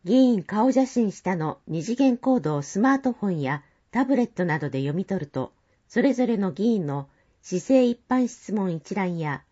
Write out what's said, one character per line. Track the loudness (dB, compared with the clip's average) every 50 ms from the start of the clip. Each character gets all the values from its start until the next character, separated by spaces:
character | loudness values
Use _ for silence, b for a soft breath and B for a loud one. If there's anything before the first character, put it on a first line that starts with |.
| _
議 | 2 4
員 | 4 6 6 4 0 -2
顔 | -2 -2 2 2 2
写 | 4 2 0
真 | 2 0 0 0 0
下 | -2 -4 _ -4 -2
の | -2 -2 -4 -4 _ _
二 | -8 -6 -6 -4
次 | -4 0
元 | 2 2 2 2
コ | 2 0 0 0
ー | 2
ド | 0 -2 -2
を | -2
ス | -4 -4 -2 0
マ | 2 2 2
ー | 2
ト | 0 -4
フ | -4 -2 -2
ォ | -2
ン | -2 -2
や | -2 -4 -4 -6 b b b b b _
タ | -2 -2 0
ブ | 2 2
レ | 2 0
ッ |
ト | -2 _ -4 -2
な | 0 0 -2
ど | -2 -4
で | -4 -4
読 | -4 -2 -2
み | -4 -4
取 | -4 -4 -6 -6
る |
と、 | -6 -6 -6 -6 -6 _ _ _ _ _ _ _ _
そ | -2 0
れ | 2 2 2
ぞ | 2 0
れ | 0 0
の | 0 -2 -2
議 | -2 0 0
員 | 0 2 0 -2
の | -2 -4 -6 -6 _ _ _ _ _ _ _
市 | _ -6 -6
政 | -6 0 4 4 4 4 4
一 | 0 _ _
般 | _ 0 0 0 0
質 | -4 -12 -8 -6 -4
問 | -2 -2 -2 -4
一 | -6 _ -8 -4
覧 | -4 -2 -2 -2
や | -4 -4 -4 -6 -8 _ _